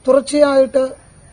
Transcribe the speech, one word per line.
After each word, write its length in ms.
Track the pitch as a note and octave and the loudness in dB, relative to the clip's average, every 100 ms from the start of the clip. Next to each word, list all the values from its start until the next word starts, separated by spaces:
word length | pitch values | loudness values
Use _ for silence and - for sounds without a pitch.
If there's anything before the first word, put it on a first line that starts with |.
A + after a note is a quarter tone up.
| B3+ | -2
തുടർച്ചയായിട്ട് 800 | C4+ C4+ D4 C#4+ C4+ C4 C4+ C4 - _ - - | 0 0 0 2 2 0 -2 -4 -8 _ -20 -20